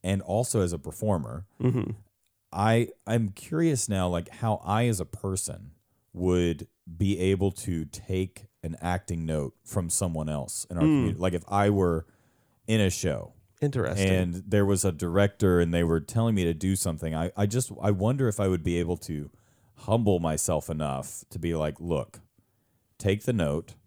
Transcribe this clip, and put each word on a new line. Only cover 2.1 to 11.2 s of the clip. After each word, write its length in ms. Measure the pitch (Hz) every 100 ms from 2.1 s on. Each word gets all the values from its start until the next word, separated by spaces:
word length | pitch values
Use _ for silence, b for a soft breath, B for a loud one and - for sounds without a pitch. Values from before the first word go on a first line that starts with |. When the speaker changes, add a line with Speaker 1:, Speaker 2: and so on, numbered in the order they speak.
| _ _ _ _
Speaker 1:
I, 360 | - 107 113 120 - -
I'm 220 | 117 107
curious 580 | 98 - 160 165 135 -
now, 200 | 98 90
like, 200 | 87 85
how 320 | - 113 107
I 220 | - 104 120
as 120 | 104
a 40 |
person 680 | 90 - 98 92 - 76 101 - _ _ _
would 540 | 85 92 90 87 80 - _ - 82
be 220 | 98 95
able 320 | 92 98 98
to 320 | - - 85
take 640 | 78 - - 92 92 - - _
an 120 | 80 82
acting 420 | 85 90 - 85
note 300 | 80 78 69 _
from 240 | - 101 85
someone 400 | - 92 80 76
else 380 | 73 64 - -
in 80 | 87
our 60 |
Speaker 2:
Mm. 40 | 151
Speaker 1:
community. 320 | 147 113
Like, 140 | 98